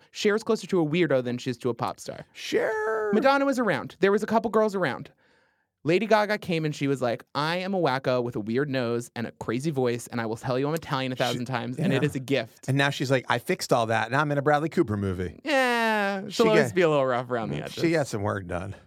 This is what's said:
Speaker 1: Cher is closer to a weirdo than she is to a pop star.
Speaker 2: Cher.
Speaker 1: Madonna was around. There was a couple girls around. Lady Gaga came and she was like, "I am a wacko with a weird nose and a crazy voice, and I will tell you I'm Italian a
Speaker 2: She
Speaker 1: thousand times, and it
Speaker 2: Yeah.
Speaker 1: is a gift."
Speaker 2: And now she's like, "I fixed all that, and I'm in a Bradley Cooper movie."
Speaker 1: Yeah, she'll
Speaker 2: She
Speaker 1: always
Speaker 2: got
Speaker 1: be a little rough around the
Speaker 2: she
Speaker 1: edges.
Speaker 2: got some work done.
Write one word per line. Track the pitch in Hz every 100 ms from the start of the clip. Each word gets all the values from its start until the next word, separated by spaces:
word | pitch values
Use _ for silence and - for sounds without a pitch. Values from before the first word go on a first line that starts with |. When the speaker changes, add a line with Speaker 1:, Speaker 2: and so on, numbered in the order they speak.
| _
Speaker 1:
Cher | - 214
is | 208
closer | - 220 -
to | 185
a | 156
weirdo | 165 160 135 123
than | 123
she | -
is | 120
to | 127
a |
pop | 117 113 -
star. | - - -
Speaker 2:
Cher. | - - - - 440 427 440 214
Speaker 1:
Madonna | 208 269 277
was | 277 247
around. | 226 139 - -
There | 196
was | 202
a | 214
couple | 220 214
girls | 208 214 190
around. | 160 117 - _ _ _ _ _ _ _ 139
Lady | 180 208
Gaga | 214 208 208
came | - 165
and | 156
she | 151 143
was | 135
like, | 120 110 - 131
"I | 151 175
am | 185
a | 196
wacko | 160 131 131 127
with | 120 117
a |
weird | 104 113 147
nose | 131 120 120 120 -
and | 117
a |
crazy | - - 117 151
voice, | 135 127 120 -
and | 120
I | 113
will | 113
tell | - 127
you | 143
I'm |
Italian | 165 - 135 131
a | 127
Speaker 2:
She |
Speaker 1:
thousand | 123 123 123
times, | 127 120 131
and | 151
it | 135
Speaker 2:
Yeah. | 147
Speaker 1:
is | 147
a |
gift." | 127 135 113 _ -
Speaker 2:
And | 135
now | 139
she's | 139 131
like, | 131 -
"I | 123
fixed | - 180 -
all | 127 110
that, | 113 113
and | 131
I'm | 151
in | 143
a |
Bradley | 135 147 160
Cooper | 190 120 104
movie." | 98 90 90 -
Speaker 1:
Yeah, | 277 277 254 240 226 214 202 196
she'll | 202
Speaker 2:
She | - 226
Speaker 1:
always | 214 131
Speaker 2:
got | 170
Speaker 1:
be |
a | 170
little | 151 131
rough | 123 127
around | 123 110
the | 73
Speaker 2:
she |
Speaker 1:
edges. | 71 - 165
Speaker 2:
got | 165 135
some | 110
work | 101 104 90
done. | 87 98 -